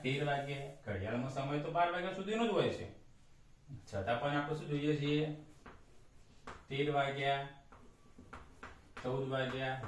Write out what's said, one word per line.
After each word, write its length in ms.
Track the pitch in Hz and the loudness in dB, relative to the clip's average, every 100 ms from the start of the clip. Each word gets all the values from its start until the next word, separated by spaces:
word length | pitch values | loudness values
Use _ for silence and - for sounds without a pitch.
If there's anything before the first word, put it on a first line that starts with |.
તેર 220 | 131 143 147 | 0 0 2
વાગ્યા, 460 | 139 139 139 - - - | 0 -2 -4 -6 -10 -6
ઘડિયાળમાં 460 | 95 104 120 135 | -4 -2 -2 -2
સમય 280 | 139 139 147 | -2 0 0
તો 100 | 160 | 0
બાર 220 | 165 175 | 4 4
વાગ્યા 220 | 175 185 | 4 -2
સુધીનો 320 | 190 190 220 226 | -2 -2 2 4
જ 40 | |
હોય 220 | 185 - - | 4 4 0
છે. 80 | - - - - - - - - - 139 - | -6 -12 -18 -20 -20 -20 -20 -20 -16 -16 -6
છતાં 340 | 101 117 120 | -2 2 2
પણ 160 | 143 147 | 2 2
આપણે 200 | 147 156 | 0 -2
શું 100 | 151 | 0
જોઈએ 280 | 143 147 147 | 0 2 2
છીએ? 320 | 143 151 156 - - - - - - - - - - - - - - | 4 4 2 -2 -10 -18 -18 -18 -20 -20 -20 -20 -20 -16 -14 -14 -4
તેર 240 | 139 147 | 0 2
વાગ્યા, 540 | 143 139 139 139 139 143 - - - - - - - - - - - - - - - | 4 2 2 2 2 0 -10 -20 -20 -20 -20 -20 -20 -16 -16 -16 -16 -16 -16 -16 -6
ચૌદ 220 | 127 135 135 | 0 0 2
વાગ્યા, 520 | 135 127 131 131 131 | 2 0 0 -2 -2